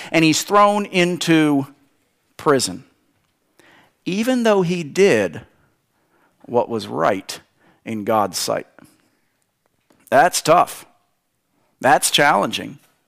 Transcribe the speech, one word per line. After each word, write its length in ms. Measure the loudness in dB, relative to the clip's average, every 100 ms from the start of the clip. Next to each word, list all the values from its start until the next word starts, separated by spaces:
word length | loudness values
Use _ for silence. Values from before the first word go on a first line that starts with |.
| -4
and 120 | 0
he's 200 | 2 0
thrown 420 | 2 4 4 2 -2
into 800 | -2 -2 -2 0 2 2 0 -2 _ _ _ _ _ _ -6
prison. 480 | 0 0 0 -8 -18 _ _ _ _ _ _ _ _ _ _ _
Even 400 | -8 -4 -2 0
though 180 | 2 2
he 220 | 0 -4
did 560 | -4 2 2 4 0 -6 -18 _ _ _ _ _ _ _ _ _ -4
what 240 | -2 -2
was 180 | -6 -8
right 520 | -2 -2 -2 -8 -16 _ _ _ _
in 200 | -12 -8
God's 340 | -2 -2 -2 -4
sight. 280 | -6 -6 -8 _ -20 _ _ _ _ _ _ _ _ _ _ _ _
That's 320 | 2 2 0
tough. 460 | 2 2 2 -4 -20 _ _ _ _ _ _ _ _ _
That's 320 | 0 2 0
challenging. 680 | 0 2 2 -2 -6 -12 -18 _ _